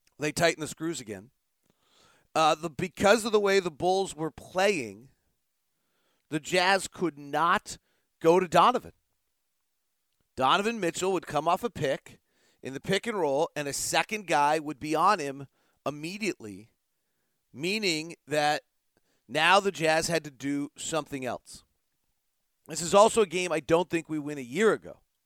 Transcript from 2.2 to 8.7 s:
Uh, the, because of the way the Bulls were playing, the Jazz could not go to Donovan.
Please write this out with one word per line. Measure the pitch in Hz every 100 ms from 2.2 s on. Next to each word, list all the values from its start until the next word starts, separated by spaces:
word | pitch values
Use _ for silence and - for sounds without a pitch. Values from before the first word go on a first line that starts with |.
| _
Uh, | - 156 160
the, | 165
because | 143 185 - 202 226 220
of |
the | 208
way | 196 196
the | 175
Bulls | 139 175 190 190 147
were | 156
playing, | - - 180 196 190 117 98 135 _ _ _ _ _ _ _ _ _ _ _ -
the | 151
Jazz | 143 175 180 196 -
could | - 170 147
not | 143 147 170 196 - - _ _ _ _
go | 165 175
to | 185
Donovan. | 170 196